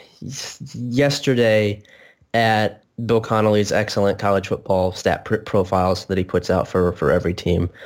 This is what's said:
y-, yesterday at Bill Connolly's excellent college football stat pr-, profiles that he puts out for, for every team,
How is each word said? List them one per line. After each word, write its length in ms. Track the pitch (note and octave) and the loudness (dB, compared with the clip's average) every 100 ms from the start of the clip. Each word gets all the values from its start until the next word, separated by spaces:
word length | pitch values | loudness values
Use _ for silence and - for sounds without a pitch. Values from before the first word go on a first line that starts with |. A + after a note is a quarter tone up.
| - _ | -20 _
y-, 100 | - C#3 - - - A#2 | -14 -12 -14 -14 -14 -10
yesterday 1040 | A#2+ B2 C#3+ C#3+ C#3 A#2+ A2+ G#2+ G#2 - - - - _ _ A2+ | -4 0 0 0 0 2 4 4 2 -4 -12 -20 -20 _ _ 0
at 480 | A2+ G#2+ G#2 - _ - A2+ | 2 2 0 -4 _ -8 0
Bill 160 | A2+ | 0
Connolly's 500 | - A2 G#2+ G#2+ G2+ | 2 2 4 4 2
excellent 480 | G2 G#2 G#2+ G2+ G2 | 0 0 0 0 2
college 300 | G2+ G2 - | 0 0 0
football 420 | G#2 - F#2+ F#2 | -4 0 0 0
stat 340 | - G2 - - | -2 -2 -2 -2
pr-, 120 | G#2+ | -4
profiles 680 | - G#2 F#2 F#2 F#2 F2+ - | 0 -2 2 2 2 0 -2
that 120 | F#2+ | -4
he 60 | |
puts 260 | F#2 F2+ - | -2 -2 0
out 180 | F#2 - | 0 0
for, 240 | F#2 F2 | 0 0
for 180 | - C#2+ | 0 2
every 220 | C2 E2+ | 2 0
team, 360 | E2+ F2 E2+ F2 - | -2 0 0 -2 -6